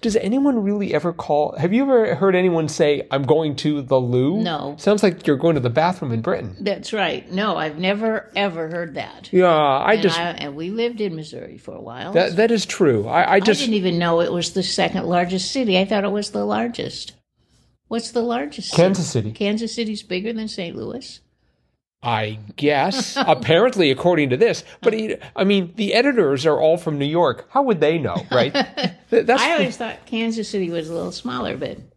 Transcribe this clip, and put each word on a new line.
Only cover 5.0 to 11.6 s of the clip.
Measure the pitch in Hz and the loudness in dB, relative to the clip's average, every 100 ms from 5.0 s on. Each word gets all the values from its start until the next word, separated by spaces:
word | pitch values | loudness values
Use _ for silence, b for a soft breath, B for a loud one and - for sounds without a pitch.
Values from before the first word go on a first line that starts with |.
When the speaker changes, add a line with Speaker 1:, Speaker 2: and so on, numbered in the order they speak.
Speaker 1:
like | 202 175 - | 2 2 0
you're | 135 | 2
going | 165 151 | 2 2
to | |
the | 120 | 0
bathroom | 120 170 185 143 | 0 0 0 -4
in | 113 | -4
Britain. | 123 - 107 92 | -2 -4 -6 -8
Speaker 2:
That's | 196 196 - | -6 -6 -6
right. | 214 175 143 - | -4 -2 -4 -6
No, | 185 214 160 | -4 -2 -2
I've | 156 147 | -4 -2
never, | 185 202 226 220 - 190 | -2 0 -2 -4 -4 -4
ever | 202 165 160 | -2 -4 -6
heard | 170 170 143 | -8 -8 -10
that. | 113 - - | -12 -14 0
Speaker 1:
Yeah, | 180 180 156 | 4 6 6
I | 143 135 - | 4 4 4
Speaker 2:
And | 220 | 4
Speaker 1:
just | 175 165 | 2 0
Speaker 2:
I, | 170 | -2
and | 151 143 143 | -6 -10 -8
we | 170 | -6
lived | 220 240 226 | -4 -4 -4
in | 208 160 | -6 -6
Missouri | 156 - - | -10 -14 -14
for | - | -16